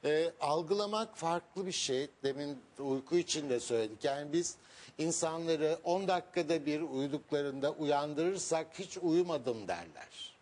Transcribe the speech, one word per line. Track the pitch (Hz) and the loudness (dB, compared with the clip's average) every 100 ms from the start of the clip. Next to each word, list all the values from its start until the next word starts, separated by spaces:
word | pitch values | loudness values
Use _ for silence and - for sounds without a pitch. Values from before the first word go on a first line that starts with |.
E, | 147 151 165 - | 4 2 2 0
algılamak | 147 156 160 202 208 214 220 - | 0 0 2 0 0 -2 -4 -4
farklı | 165 170 - 185 | -2 -2 -4 -6
bir | 185 | -4
şey. | - - 131 147 _ | -2 0 0 -2 _
Demin | 135 135 143 131 - - | -4 -2 -6 -8 -12 -8
uyku | 139 135 131 175 | -2 -2 2 0
için | 165 156 147 | 2 -2 0
de | 120 | 0
söyledik. | - 117 110 113 | 2 0 0 -2
Yani | 143 139 147 | -2 -2 0
biz | 160 170 - - - - - | 0 0 -8 -20 -20 -16 -4
insanları | 160 160 160 165 165 160 156 165 | -2 0 -2 -2 0 2 2 0
on | 170 180 190 | 0 0 2
dakikada | 180 - 180 156 165 | 0 0 -2 2 2
bir | 143 151 | 2 0
uyuduklarında | 160 131 139 151 - 147 143 135 143 | 0 -2 -2 -2 -2 0 0 0 -2
uyandırırsak | - 151 143 151 147 170 190 - 160 156 - | 0 2 2 2 0 0 0 0 0 -2 -10
hiç | 190 185 | -10 -2
uyumadım | 175 165 175 151 123 113 92 | 4 4 4 0 -2 -4 -4
derler. | 87 82 76 - - - - | -6 -6 -16 -16 -14 -16 -16